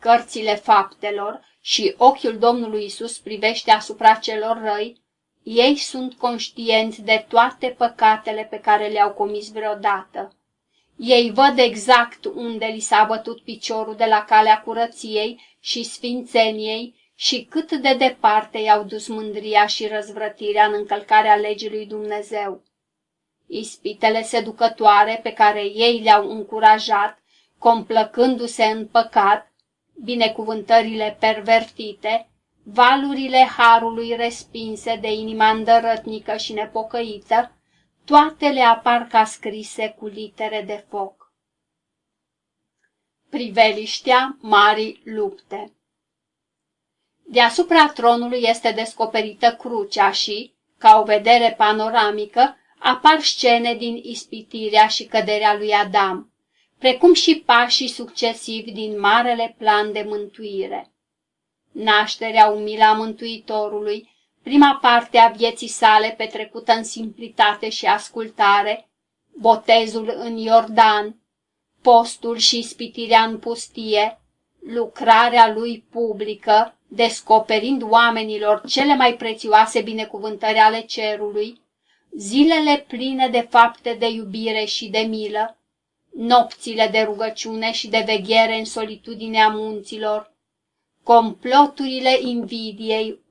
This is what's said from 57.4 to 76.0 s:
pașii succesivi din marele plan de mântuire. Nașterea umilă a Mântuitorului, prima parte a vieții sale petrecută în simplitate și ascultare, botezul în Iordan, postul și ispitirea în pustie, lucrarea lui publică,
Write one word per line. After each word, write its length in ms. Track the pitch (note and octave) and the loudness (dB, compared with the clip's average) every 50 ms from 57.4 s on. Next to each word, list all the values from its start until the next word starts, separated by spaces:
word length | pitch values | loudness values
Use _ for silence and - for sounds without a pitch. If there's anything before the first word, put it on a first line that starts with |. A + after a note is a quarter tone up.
| - | 2
pașii 420 | - A#3+ A#3+ A#3+ A#3+ - - C4+ A#3+ | 4 4 4 4 2 0 -2 -4 -6
succesivi 800 | - - A#3 A#3 - - A#3 A3+ A3+ - - - A3 A3+ A3 A3+ | -8 -10 -14 -14 -8 -6 -4 -4 -4 -6 -10 -12 -10 -10 -10 -12
din 300 | G3 A3 G#3+ G#3+ G#3+ G3+ | -12 -10 -8 -8 -6 -2
marele 540 | G3+ G3+ G#3+ A#3 A#3+ B3 A#3 A#3 A#3 A#3 - - | 2 2 4 4 2 0 -2 -2 -4 -6 -8 -4
plan 340 | A3 G#3+ G#3 G#3 G#3+ G#3+ | 0 2 2 2 0 -2
de 120 | G3+ G#3+ G#3 G#3 | -6 -8 -8 -8
mântuire. 840 | G#3 G#3 G#3 G3 - - A3 G#3 G3 F#3+ F#3+ - - - - _ _ _ _ _ _ _ _ _ _ _ _ _ _ _ _ _ | -8 -8 -10 -12 -14 -16 -14 -10 -8 -8 -8 -8 -8 -12 -14 _ _ _ _ _ _ _ _ _ _ _ _ _ _ _ _ _
Nașterea 760 | - - G#3+ A3 G#3 G#3 A3 G#3+ - - A3+ A3+ G#3+ A3+ G#3+ | -14 -6 0 2 2 2 2 -2 -6 -8 -8 0 4 6 6
umilă 380 | G#3+ G#3 G#3+ G#3 G#3 G#3+ G#3+ A3 | 6 4 0 -4 -6 0 2 4
a 80 | G#3+ | 4
Mântuitorului, 1200 | A3 A3 A3 A3 G#3+ - A#3 A3+ A3+ A3 - - A3 G#3+ G#3 G#3 G#3 G#3 G#3 G#3 G#3 A3+ - _ _ _ _ _ _ _ | 4 2 -2 -6 -8 -10 -12 -12 -12 -12 -10 -6 -4 -4 -4 -4 -6 -6 -6 -6 -8 -8 -10 _ _ _ _ _ _ _
prima 360 | - D4 C4+ C#4+ C#4+ C#4+ C4+ - | -6 0 4 6 6 6 4 2
parte 380 | - B3 A#3+ A#3 A#3+ - - A#3 | 2 2 2 2 2 2 4 6
a 100 | A3+ A#3 | 6 6
vieții 400 | A3+ G#3+ A#3 A#3 A#3 - B3 A3 | 4 2 -2 -2 -2 -4 -10 -12
sale 460 | - - A#3 A3 G#3+ G#3+ G#3+ A3 A3 | -2 2 4 4 4 4 2 0 -4
petrecută 560 | - A3 A3 - G#3+ G#3+ - - A#3 - - | -8 -10 -10 -10 -10 -12 -12 -14 -6 -2 -2
în 120 | A3 A3+ A3 | -2 -2 -2
simplitate 840 | - - A3+ A3+ G#3+ - - A#3 A3 - - G#3+ G#3 G#3 - A3+ A3 | -8 -12 -12 -12 -14 -14 -16 -18 -6 0 2 2 2 2 -2 -6 -10
și 180 | G#3+ - A3+ | -8 -4 0
ascultare, 1040 | F#3 G3+ G#3 - - - A#3 A3 A3 - - G#3 G3+ G3+ G3+ G3+ G#3 A3 - - _ _ _ _ _ _ _ _ _ - D4+ | 0 0 0 -2 -8 -12 -10 -10 -8 -2 0 2 4 4 4 2 -2 -4 -8 -10 _ _ _ _ _ _ _ _ _ -10 0
botezul 760 | A3 A3+ A3+ A3 - - A3+ A3+ A3+ A3 A3 A3+ G#3+ A3+ - | 2 2 2 2 4 4 4 4 2 0 -4 -8 -6 -8 -8
în 200 | - A#3 A#3 A3+ | -8 -8 -8 -8
Iordan, 800 | A3+ A3 A3 A3+ A3+ A3+ A3 A3 A#3 A3 G#3+ G#3 G#3+ G#3 G#3+ A3+ _ _ _ _ _ _ _ _ _ _ _ _ _ | -6 0 2 4 4 2 2 2 4 4 4 4 2 -2 -6 -10 _ _ _ _ _ _ _ _ _ _ _ _ _
postul 540 | - B3+ A#3+ A#3 A#3 A#3 - - - A#3 A#3 | 4 6 6 6 6 2 -4 -10 -10 -8 -4
și 220 | A3+ A3+ - A#3+ A#3 | -2 -2 -2 -2 -2
ispitirea 640 | A3+ - - - A#3+ A3+ - A#3+ A#3 A3 A3+ A3 | -6 -10 -12 -14 -14 -14 -12 -10 -2 2 2 2
în 160 | A3+ A3+ A3+ G#3+ | 2 2 -4 -8
pustie, 800 | - A#3+ A#3 A#3 - - _ A#3+ A3 A3 G#3+ G#3 G#3 A3 A3 - _ _ _ _ _ _ _ _ | -8 -10 -10 -10 -12 -16 _ -12 -6 -2 -2 0 0 -2 -4 -10 _ _ _ _ _ _ _ _
lucrarea 920 | - - A#3 A#3+ A3+ - - - - A3+ A3 A3+ A#3+ A#3+ A#3 A#3+ A3+ A3 | -16 -10 -6 -6 -6 -6 -8 -2 4 4 6 6 4 4 4 4 4 4
lui 320 | G#3+ A3 A#3 A#3+ A#3 A3 - _ | 2 -2 -6 -8 -8 -10 -14 _
publică, 840 | - A#3 | -8 -6